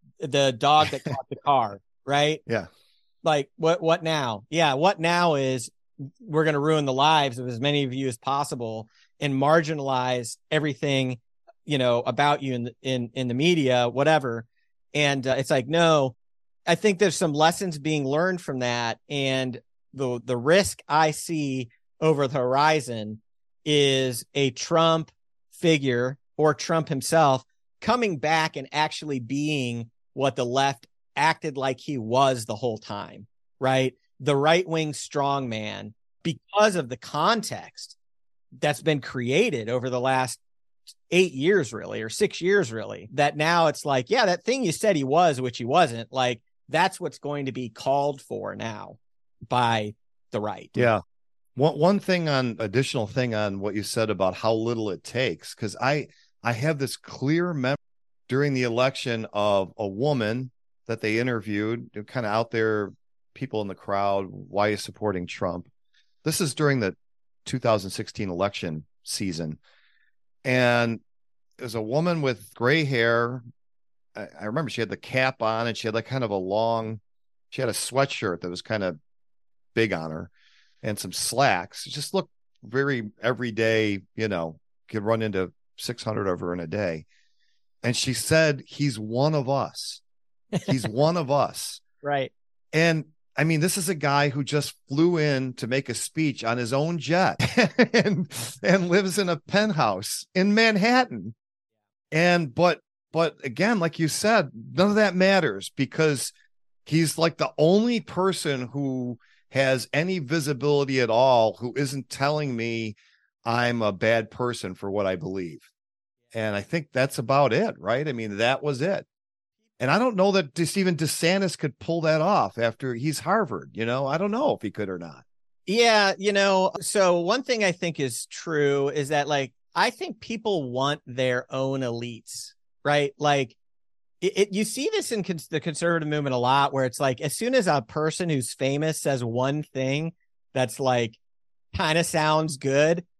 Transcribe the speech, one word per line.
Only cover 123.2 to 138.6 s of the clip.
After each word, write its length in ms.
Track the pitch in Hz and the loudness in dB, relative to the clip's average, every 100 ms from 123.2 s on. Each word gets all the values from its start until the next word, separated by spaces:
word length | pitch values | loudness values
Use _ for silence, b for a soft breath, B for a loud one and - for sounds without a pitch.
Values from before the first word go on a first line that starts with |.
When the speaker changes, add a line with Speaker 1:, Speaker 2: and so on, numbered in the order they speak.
| 160 214 180 95 67 95 | 0 0 0 -6 -10 -6
Speaker 2:
you 100 | 113 | -2
know? 200 | 127 135 | -2 -2
I 120 | 156 | -2
don't 120 | 202 | -2
know 240 | 220 302 | -2 0
if 80 | 107 | -2
he 100 | 107 | -4
could 180 | 101 98 | -6 -6
or 100 | 92 | -6
not. 240 | 85 71 _ _ _ _ - | -10 -16 _ _ _ _ -4
Speaker 1:
Yeah, 500 | 220 233 214 196 175 | 2 4 4 4 0
you 160 | 196 | 0
know, 400 | 202 196 190 185 - | 2 4 4 2 -2
so 400 | 151 208 185 175 | -2 2 4 4
one 220 | 170 240 | 2 0
thing 200 | - 233 | 0 0
I 80 | 196 | 0
think 260 | 175 170 156 | 0 -4 -4
is 280 | 131 113 - | -4 -4 -10
true 640 | - - 151 143 139 139 | -12 -4 0 2 2 0
is 180 | 147 139 | -2 -2
that, 220 | 151 143 | 0 0
like, 240 | 147 131 _ _ | -2 -2 _ _
I 160 | 170 226 | 0 0
think 300 | 240 370 - | 0 -10 -10
people 500 | - 220 226 190 131 | -10 -6 -2 -2 -2
want 320 | 123 139 147 - | -2 0 -2 -6
their 380 | 123 127 123 - | -2 0 0 -2
own 300 | 135 135 139 | -4 -2 -2
elites, 720 | 127 117 120 113 - - - _ _ _ | -4 -6 -8 -12 -16 -16 -16 _ _ _
right? 300 | 147 147 143 - | -2 0 0 0
Like, 380 | 147 143 127 _ _ _ _ _ _ - | 0 2 0 _ _ _ _ _ _ -4
it, 180 | 185 - | -2 0
it, 160 | 208 | 0
you 120 | 196 220 | 0 -4
see 240 | - 302 | -2 -4
this 220 | 427 - | -2 -4
in 100 | 220 | -4
cons-, 240 | 180 165 - | -4 -8 -6
the 140 | 156 | -6
conservative 480 | 170 151 170 170 151 | -6 -4 0 0 -2
movement 260 | 151 143 127 | -2 -2 0
a 40 | |
lot, 340 | 123 139 139 | 4 4 4
where 100 | 135 | 0
it's 160 | 131 120 | -2 0
like, 220 | 139 117 | -2 -2
as 160 | 147 - | -4 -4
soon 180 | 233 262 | 0 0
as 120 | 180 | 2
a 140 | 147 | 0
person 480 | 113 156 156 - 175 | 0 -2 -2 -2 -2
who's 240 | 143 120 | -2 -2
famous 460 | - | -2